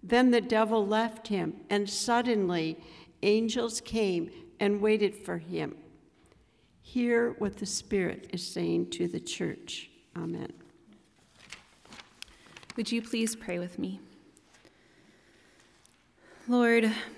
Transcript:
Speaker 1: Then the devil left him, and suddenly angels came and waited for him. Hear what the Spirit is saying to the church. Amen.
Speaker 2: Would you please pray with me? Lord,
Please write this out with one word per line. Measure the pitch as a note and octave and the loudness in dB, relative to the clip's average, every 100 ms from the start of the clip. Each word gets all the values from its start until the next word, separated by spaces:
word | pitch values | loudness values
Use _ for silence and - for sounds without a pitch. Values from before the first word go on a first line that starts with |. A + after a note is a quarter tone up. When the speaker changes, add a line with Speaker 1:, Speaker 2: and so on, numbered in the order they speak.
Speaker 1:
Then | F3+ A#3 B3+ | 0 4 6
the | A#3+ | 6
devil | B3 A3 A3 A3+ G3+ | 4 2 4 2 2
left | G#3+ A3+ A3+ - | 0 0 -4 -4
him, | G3+ E3 - - | -2 -2 -6 -2
and | G3+ G3+ | 0 0
suddenly | - - A#3+ B3 A3 F#3 F3 D#3+ D#3+ - - - _ | -2 2 2 4 2 2 0 -2 -4 -12 -20 -20 _
angels | G3+ G#3+ A3+ A#3+ A#3 A3 | 4 4 2 0 -2 -4
came | - A3+ G#3 F3 E3 - - - | -4 0 2 2 -2 -8 -20 -2
and | G3+ G#3 | 0 2
waited | G#3+ G#3+ G3+ G3+ | 2 4 2 -2
for | - F3 | -6 -8
him. | D#3+ E3+ D3+ - - - _ _ _ _ _ _ _ _ | -6 -6 -6 -8 -18 -20 _ _ _ _ _ _ _ _
Hear | - B3 A#3+ A#3 A#3+ - | -8 -2 2 4 2 0
what | G3+ G3 | -4 -4
the | G3 | -6
Spirit | - - G3+ F3 - - | -6 -2 0 0 -4 -8
is | F3 - | -8 -6
saying | - E3+ E3+ F3 | -4 0 0 -2
to | - F3 | -2 -4
the | E3+ | -4
church. | - - F3+ - - - - _ _ E3+ | -8 -6 -6 -6 -10 -12 -12 _ _ -10
Amen. | E3 E3+ - - - _ _ - _ _ _ _ - - - _ - - - _ - - - - - - | -8 -8 -10 -14 -20 _ _ -20 _ _ _ _ -20 -20 -20 _ -20 -20 -20 _ -20 -20 -20 -20 -10 -6
Speaker 2:
Would | A3 | -2
you | A#3 | -2
please | A3+ A#3 A3+ A3 | -2 0 0 -2
pray | - F3 | -6 -6
with | F3+ - | -6 -6
me? | F#3 G3 - - - _ _ - - _ _ _ _ _ _ _ _ _ _ _ _ _ _ _ - - - | -6 -8 -14 -20 -20 _ _ -20 -20 _ _ _ _ _ _ _ _ _ _ _ _ _ _ _ -20 -14 0
Lord, | B3 A#3 A#3 A3 A3 - | 4 6 6 4 2 -6